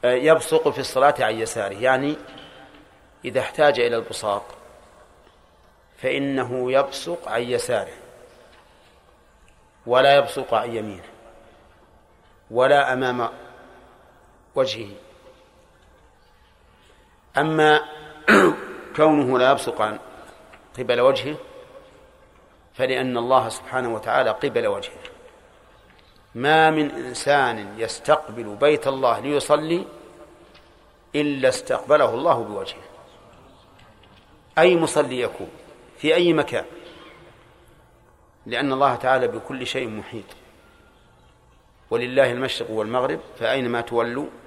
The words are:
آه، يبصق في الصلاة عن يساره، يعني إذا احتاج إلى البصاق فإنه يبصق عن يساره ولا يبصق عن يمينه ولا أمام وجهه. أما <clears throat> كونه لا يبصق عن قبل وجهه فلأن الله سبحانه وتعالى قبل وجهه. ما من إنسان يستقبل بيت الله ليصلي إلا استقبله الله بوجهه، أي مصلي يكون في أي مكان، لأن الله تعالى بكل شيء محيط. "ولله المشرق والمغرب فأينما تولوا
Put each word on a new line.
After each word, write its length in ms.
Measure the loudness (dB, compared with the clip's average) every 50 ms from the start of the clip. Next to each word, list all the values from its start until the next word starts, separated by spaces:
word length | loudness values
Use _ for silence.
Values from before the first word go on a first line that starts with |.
| 2
آه، 80 | 2 0
يبصق 540 | 2 4 4 4 4 4 0 0 2 2 0
في 100 | -2 -2
الصلاة 360 | -8 -4 0 4 4 4 4 2
عن 140 | -2 -2 -2
يساره، 400 | -4 -6 -6 -6 -6 -6 -6 -6
يعني 420 | -2 0 0 2 2 0 -4 -6 -6 -10 -20 -20 -20 -20 -20 -20 -20 -20 -20 -20 -20 -20 _ _ _ _ _ _ _ -12
إذا 160 | -6 -4 -4
احتاج 400 | -4 -4 0 2 4 4 4 4
إلى 160 | 0 0 0
البصاق 580 | -2 -4 -6 -10 -6 -4 -2 -4 -4 -4 -10 -20 -20 -20 -20 -20 -20 -20 -20 -20 -20 -20 _ _ _ _ _ _ _ _ _ _ _ _ _ _ _ _ _ _ -6
فإنه 760 | -4 -2 -2 -2 -2 -2 -2 -2 -4 -4 -4 -4 -4 2
يبصق 560 | 2 2 2 2 -4 -10 -8 -8 -8 -8 -8 -4
عن 140 | -4 -4
يساره 500 | -2 -2 -4 -4 -2 -2 -2 -2 -2 -6 -12 -20 -20 -20 -20 -20 -20 -20 -20 -20 -20 -20 -20 -20 _ _ _ _ _ _ _ _ _ _ _ _ _ _ _ _ _ _ _ _ _ _ _ _ _
ولا 300 | 2 2 4 6 6 6
يبصق 380 | 6 4 2 -4 -8 -4 -2 -2
عن 220 | -2 -2 -2 -6
يمينه 280 | -6 -6 -8 -10 -14 -18 -20 -20 -20 -20 -20 -20 -20 -20 -20 -20 _ _ _ _ _ _ _ _ _ _ _ _ _ _ _ _ _ _ _
ولا 420 | 0 2 4 6 6 4 4 2
أمام 360 | 0 -2 -2 -2 -2 -2 -4 -6 -6 -12 -20 -20 -20 -20 -20 -20 -20 -20 -20 -20 -20 _ _ _ _ _ _ _ _ _ _ _ _
وجهه. 400 | -2 -2 -2 -2 -10 -12 -14 -16 -20 -20 -20 -20 -20 -20 -20 -20 _ _ _ _ _ _ _ _ _ _ _ _ _ _ _ _ _ _ _ _ _ _ _ _ _ _ _ _ _ _ _ _ _ _ _ _ _ _ _ _ -2
أما 420 | 0 0 2 4 6 6 6 4 2 -4 -14 -18 -20 -20 -20 -6 2 4 6
<clears throat> 600 | 6 6 4 2 0 -10 -14 -14 -16 -16 -12 0
كونه 420 | 2 4 4 4 4 2 2 2 4
لا 120 | 4 4
يبصق 320 | 4 2 0 -8 -4 -2
عن 160 | -2 -4 -4 -10 -14 -20 -20 -20 -20 -20 -20 -20 -20 -20 -20 -20 -20 _ _ -10
قبل 220 | -4 -2 0 4
وجهه 360 | 4 4 4 2 -4 -6 -10 -10 -14 -18 -20 -20 -20 -20 -20 -20 -20 -20 -20 -20 -20 -20 _ _ -20 _ _ -20 _ _ _ _ _ _ _
فلأن 420 | -4 -2 -2 -2 -2 -2 -2 -4
الله 320 | -4 0 2 2 2 2 0
سبحانه 460 | -8 -10 -14 -6 -6 -4 -4 -4 -6
وتعالى 360 | -6 -4 -2 0 0 0 0
قبل 360 | -2 -2 -4 -2 -2 -2 -2
وجهه. 340 | -2 -4 -4 -8 -12 -16 -18 -20 -20 -20 -20 -20 -20 -20 -20 -20 -20 _ _ _ _ _ _ _ _ _ -20 _ _ _ -20 _ _ _
ما 360 | -4 0 4 6 6 6 6
من 200 | 4 2 0 -2
إنسان 840 | -4 -8 -10 -10 -10 -8 -2 2 2 2 2 0 -2 -4 -10 -12 -8 -8
يستقبل 800 | -6 -6 -6 -8 2 2 2 2 2 -10 -12 -12 -10 -12 -4 2
بيت 260 | 2 4 4 2 0
الله 340 | -4 -2 0 0 0 0 0
ليصلي 640 | -2 -2 -2 -2 2 2 2 2 2 -2 -4 -4 -4 -8 -16 -20 -20 -20 -20 -20 -20 -20 -20 -20 -20 -20 _ -20 _ _ _ _ _ _ _ _ _ _ -4
إلا 340 | -2 -2 -2 -2 2 2 0
استقبله 640 | 0 0 -4 -4 -4 -4 2 2 4 4 4 2 0
الله 280 | 0 2 2 2 2
بوجهه، 400 | 0 -6 -8 -10 -10 -10 -12 -16 -20 -20 -20 -20 -20 -20 -20 -20 -20 -20 -20 -20 -20 -20 -20 _ _ _ _ -20 -20 -20 -20 _ -20 _ -20 -20 _ _ -20 _ _ _ _ 4
أي 180 | 6 6 6
مصلي 440 | 4 2 0 0 0 0 0 -2 -4
يكون 300 | -4 -4 -6 -10 -14 -14 -16 -20 -20 -20 -20 -20 -20 -20 -18 -4
في 160 | 0 2 2
أي 180 | 4 4 4
مكان، 320 | 4 2 0 0 -2 -6 -6 -6 -16 -20 -20 -20 -20 -20 -20 -20 -20 -20 -20 -20 -20 -20 _ _ _ _ _ _ -20 _ _ _ _ _ _ _ _ _ _ _ _ _ _
لأن 260 | -8 -6 -4 -2 -2
الله 240 | 0 2 2 2 2
تعالى 320 | 0 0 2 2 2 2 -2
بكل 380 | -4 -6 -10 -10 -10 -10 -8
شيء 220 | -6 -6 -6 -6 -6
محيط. 360 | -8 -10 -12 -12 -14 -16 -16 -18 -20 -20 -20 -20 _ _ _ _ _ _ _ _ _ _ _ _ _ _ _ _ _ _ _ _ _ _ _ _ _ _ _ _
"ولله 420 | -2 -2 -2 0 2 4 4 4
المشرق 380 | 2 -2 -4 -4 -4 -6 -8 -6
والمغرب 500 | -4 -4 -4 -2 -2 -2 -2 -2 -4 -6 -10 -16 -12 -6
فأينما 420 | -2 -2 -2 0 -2 -2 -4 -4
تولوا 460 | -4 -2 -2 -2 -2 -2 -4 -8 -10 -10 -14 -20 -20